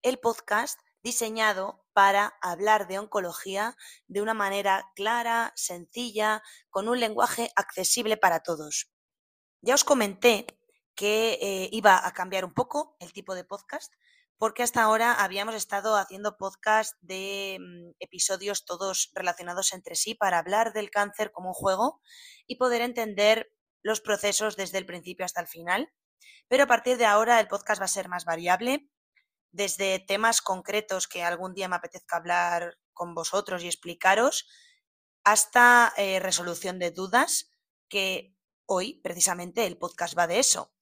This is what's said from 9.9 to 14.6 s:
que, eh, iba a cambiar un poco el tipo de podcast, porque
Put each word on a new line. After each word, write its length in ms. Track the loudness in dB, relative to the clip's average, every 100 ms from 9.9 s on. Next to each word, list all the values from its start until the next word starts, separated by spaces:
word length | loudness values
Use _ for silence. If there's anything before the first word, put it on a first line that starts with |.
| 2 2 4 4 4 -2 _ _ _ _
que, 380 | -6 -2 0 0 -2
eh, 260 | -4 -4 -4
iba 340 | 4 6 6 4
a 60 |
cambiar 320 | -4 -6 -4 -4
un 80 |
poco 420 | -4 -2 -2 -6 _
el 120 | -18
tipo 220 | -16 -12
de 100 | -12
podcast, 480 | -10 -16 _ -14 -14 _ _ _ _ _
porque 220 | -2 0